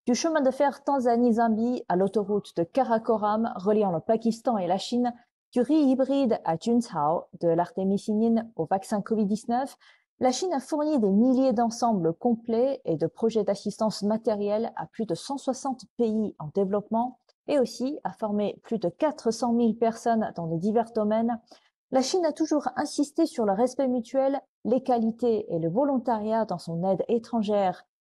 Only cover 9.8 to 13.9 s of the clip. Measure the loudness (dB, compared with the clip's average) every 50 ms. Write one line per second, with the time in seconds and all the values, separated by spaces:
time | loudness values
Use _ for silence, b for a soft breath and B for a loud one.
9.8 | b b b b b b _ 0 0 0 0 0 -2 -2 -2 -4 -4 -4 -2 -2
10.8 | 0 0 2 2 2 4 4 4 4 4 4 4 4 2 2 2 0 0 0 0
11.8 | 0 0 2 2 0 0 -2 0 0 0 0 0 -2 -2 0 0 0 0 0 -4
12.8 | -4 -4 -2 -2 -2 -2 -2 0 -2 0 2 0 0 0 -2 -4 -4 -8 -4 -2
13.8 | -2 -2